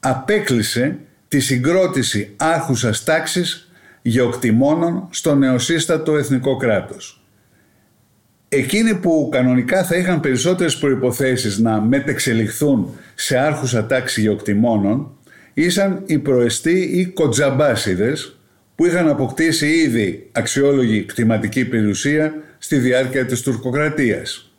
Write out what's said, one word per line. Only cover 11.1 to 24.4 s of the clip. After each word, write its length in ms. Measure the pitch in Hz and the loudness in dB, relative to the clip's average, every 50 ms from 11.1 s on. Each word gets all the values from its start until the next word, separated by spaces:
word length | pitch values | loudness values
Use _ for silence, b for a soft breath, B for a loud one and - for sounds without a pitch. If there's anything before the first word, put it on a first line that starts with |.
| 120 - 139 131 127 123 - - 98 98 | 0 0 0 0 0 0 -2 -4 0 0
να 220 | 113 113 110 107 | 2 2 2 2
μετεξελιχθούν 1120 | 107 113 131 139 139 147 131 - - 135 117 113 113 101 - - 151 147 139 113 92 B B B B B B | 2 2 2 2 0 -2 -4 -4 -2 0 0 0 0 -2 -2 -2 0 2 2 2 0 B B B B B B
σε 240 | B - - 139 123 | B -4 -2 0 0
άρχουσα 480 | 139 151 147 117 123 127 123 113 107 | 2 0 0 -2 -4 -2 -2 -2 0
τάξη 340 | 117 131 131 127 127 - - | 0 0 -2 -2 -2 -2 0
γεωκτημόνων 960 | 107 107 104 - - - 104 101 113 120 113 104 98 98 110 135 147 - - _ b b b b b b b | 0 0 0 0 -2 -2 2 2 2 2 2 2 2 0 0 -2 -4 -6 -14 _ b b b b b b b
ήσαν 480 | - 156 170 170 196 196 196 185 - - | 0 0 0 2 0 0 0 -2 -4 -4
οι 120 | - 156 143 | -2 -2 -2
προεστοί 640 | - 147 135 123 120 117 110 - - 165 170 185 | 0 2 2 2 2 2 0 -2 0 0 2 2
ή 260 | 185 156 - 180 185 | 0 0 0 -2 -2
κοτζαμπάσιδες, 1300 | 180 - - 160 139 110 120 147 139 127 139 151 143 120 - - 104 92 87 104 120 147 - - - - b b b b b b b _ | -2 -2 0 0 0 2 2 0 0 2 2 2 2 2 0 -2 -2 0 0 0 -2 -2 -4 -8 -14 -18 b b b b b b b _
που 120 | - 165 | 0 2
είχαν 220 | 175 165 180 175 156 | 2 2 2 2 2
αποκτήσει 580 | 143 - 135 127 131 - 160 165 156 - 147 | 2 0 -2 -4 -2 0 0 0 0 0 0
ήδη 640 | 147 156 165 160 139 117 117 107 95 82 - - - _ | 2 2 2 2 2 2 0 0 0 -4 -6 -12 -8 _
αξιόλογη 680 | 120 110 - - 139 139 139 143 139 127 113 110 107 92 | -4 -4 -2 0 2 2 4 4 2 2 2 2 0 -2
κτηματική 600 | - - - 117 110 113 104 101 101 - 131 127 | -4 -4 0 2 2 2 2 0 -2 -2 -2 -2
περιουσία 680 | 127 127 113 107 104 101 - - 143 147 151 151 156 156 B B B B B | 0 0 0 0 0 0 0 0 0 2 2 0 0 -2 B B B B B
στη 200 | - - 156 139 | -6 -2 0 2
διάρκεια 480 | 123 127 123 127 131 127 131 139 127 | 2 2 2 2 0 0 0 -2 -2
της 140 | 123 127 117 | -2 -2 -4
τουρκοκρατίας. 1120 | - 139 123 107 110 127 120 143 151 151 147 - 135 117 98 - - - - - | -2 -4 -4 -2 -4 -4 -2 0 -2 -2 0 0 0 0 0 -2 -4 -10 -12 -14